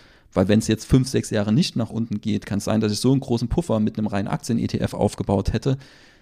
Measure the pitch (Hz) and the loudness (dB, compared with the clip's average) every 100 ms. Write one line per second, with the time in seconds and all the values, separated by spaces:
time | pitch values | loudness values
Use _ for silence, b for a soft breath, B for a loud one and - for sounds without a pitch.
0 | b b b 92 95 107 110 110 - 131 | b b b 0 4 4 2 -2 2 2
1 | 131 117 - 107 104 117 190 - 113 113 | 4 -2 -2 -2 2 2 2 -2 -4 -4
2 | 113 101 110 104 - 101 - 107 107 104 | -6 -6 -4 -4 -2 -4 0 0 0 2
3 | 123 139 139 117 120 - - 110 107 - | 2 2 2 -2 0 -2 0 0 0 -2
4 | 107 101 98 - - 117 107 117 - - | -2 -2 -4 -4 -2 -2 0 -2 -2 0
5 | 104 - - 101 - 110 139 131 b b | 0 0 0 0 2 0 0 -2 b b
6 | b b | b b